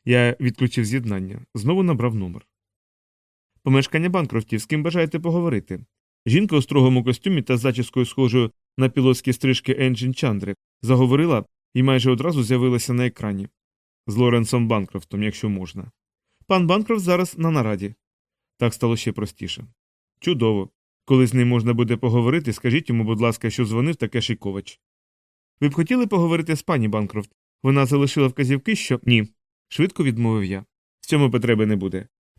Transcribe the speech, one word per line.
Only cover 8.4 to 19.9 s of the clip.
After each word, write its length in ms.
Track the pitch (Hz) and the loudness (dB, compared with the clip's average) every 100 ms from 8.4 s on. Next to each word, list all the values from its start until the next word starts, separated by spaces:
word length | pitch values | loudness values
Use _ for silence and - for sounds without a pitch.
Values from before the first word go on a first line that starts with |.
| 113 _ _ - | 0 _ _ -2
на 120 | 131 | -2
пілотські 440 | 139 131 127 131 | 2 2 2 -2
стрижки 440 | 123 135 123 - 135 | -2 0 0 -2 -2
Енджін 360 | 131 113 127 | 0 0 -4
Чандри, 400 | 127 135 101 95 95 _ _ | -2 -2 -2 -6 -10 _ _
заговорила 640 | 117 127 127 139 170 117 - _ _ | 2 4 4 4 2 0 -2 _ _
і 80 | 123 | 0
майже 280 | 135 131 127 | 2 4 2
одразу 320 | 120 170 147 | 0 0 -2
з'явилася 500 | 113 127 127 120 - | 0 2 2 0 -2
на 140 | 123 127 | -2 -2
екрані. 420 | - 104 98 98 _ _ _ _ _ - | -4 -8 -8 -10 _ _ _ _ _ -6
«З 100 | 107 | 2
Лоренсом 520 | 123 117 110 127 113 | 2 2 0 0 0
Банкрофтом, 540 | 110 92 95 - 101 | -2 -2 -10 -10 -6
якщо 260 | 104 - 107 | -6 -4 -6
можна». 420 | 98 92 98 95 _ _ _ _ _ - | -6 -8 -14 -16 _ _ _ _ _ 0
«Пан 200 | 185 170 | 0 2
Банкрофт 380 | 202 214 220 | 0 0 -2
зараз 340 | 175 180 180 165 | 0 0 0 -2
на 120 | 165 | -2
нараді». 440 | 151 110 98 101 - _ _ _ _ _ - | 0 0 -4 -8 -12 _ _ _ _ _ -4
Так 180 | 117 | -2
стало 220 | - 117 113 | 0 -2 -2
ще 160 | 117 | -4
простіше. 520 | 110 107 - 92 - - _ _ | -6 -8 -8 -12 -12 -16 _ _